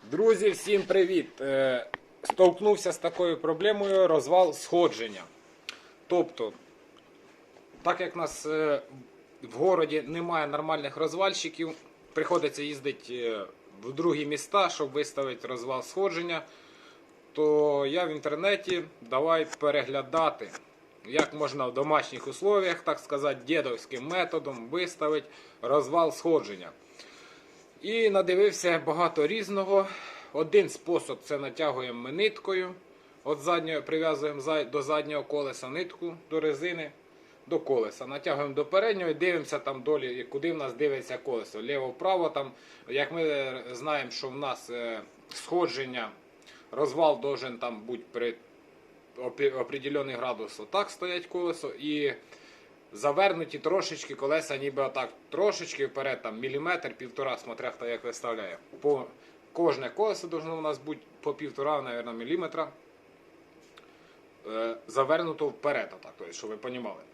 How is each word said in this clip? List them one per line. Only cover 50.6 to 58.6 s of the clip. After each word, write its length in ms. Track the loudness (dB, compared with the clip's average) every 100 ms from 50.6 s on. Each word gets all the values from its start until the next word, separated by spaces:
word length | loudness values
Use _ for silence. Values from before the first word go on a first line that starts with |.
| -2 -2 -2
стоять 360 | -6 -6 -6 -6
колесо, 420 | -2 -2 -2 -6 -6
і 340 | -4 0 0 -2 -12 -20 -20 -20 -20 -20 -18
завернуті 680 | -2 0 4 4 4 -4 -4
трошечки 560 | 0 0 0 -8 -10 -4
колеса, 420 | 0 0 0 -4
ніби 260 | -4 -2
отак 260 | -2 -2 -6 -10 -8
трошечки 560 | 0 2 2 -8 -4 -4
вперед, 360 | -2 -4 -4
там 180 | -6 -6
міліметр, 540 | -6 -4 -2 -2 -4
півтора, 440 | -10 -12 -6 -4 -4
смотря 340 | -8 -8 -8
хто 160 | -6 -6
як 160 | -4
виставляє. 540 | -6 -6 -6 -6 -6 -12